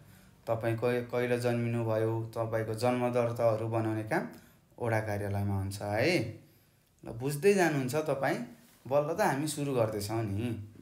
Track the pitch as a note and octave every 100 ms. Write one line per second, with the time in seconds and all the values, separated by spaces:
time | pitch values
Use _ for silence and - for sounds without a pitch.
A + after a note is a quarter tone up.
0 | - - - - - A2+ A#2 A2+ B2 B2
1 | A#2+ B2 B2 A#2+ A#2+ A#2+ A#2 A#2 A2+ A2
2 | A2 A2+ A2+ A#2 A2 A2+ A2 A2 B2 B2
3 | B2 A#2+ A#2 A2+ A#2 A2 A2+ A2+ A2 A2
4 | G#2+ E3+ A#3+ - - - _ - A#2 A2
5 | A2 G2+ G2 G2+ G2+ F#2+ G2 - G2+ G#2
6 | D3+ F3 A#2 - - _ _ _ _ _
7 | - A#2 C3+ D3 G3 G3 E3 C#3+ B2+ D3+
8 | D3+ B2+ C3+ G3 - - - - A#2+ C#3+
9 | D3 E3+ F#3+ C3+ D3+ D3 C#3 B2+ G#2+ G#2+
10 | G2+ A2+ G#2+ G2 A#2+ G2+ - -